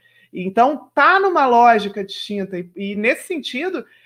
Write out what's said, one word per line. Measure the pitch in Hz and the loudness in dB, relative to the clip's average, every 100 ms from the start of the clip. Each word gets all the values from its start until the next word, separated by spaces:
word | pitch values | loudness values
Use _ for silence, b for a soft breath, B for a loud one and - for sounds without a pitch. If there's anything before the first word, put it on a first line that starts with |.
| b b b | b b b
Então, | - 180 196 254 302 - | -10 -4 2 2 2 -6
tá | - 294 381 | 2 4 4
numa | 392 339 269 | 2 2 2
lógica | 240 240 226 196 208 | 6 6 4 0 -8
distinta, | 196 - - 202 190 185 | -12 -12 -10 -8 -8 -8
e, | 175 | -12
e | 185 202 202 | -10 -8 -4
nesse | 220 330 - | -2 -2 -4
sentido, | 339 233 247 349 359 - b | -10 -8 -8 -6 -8 -12 b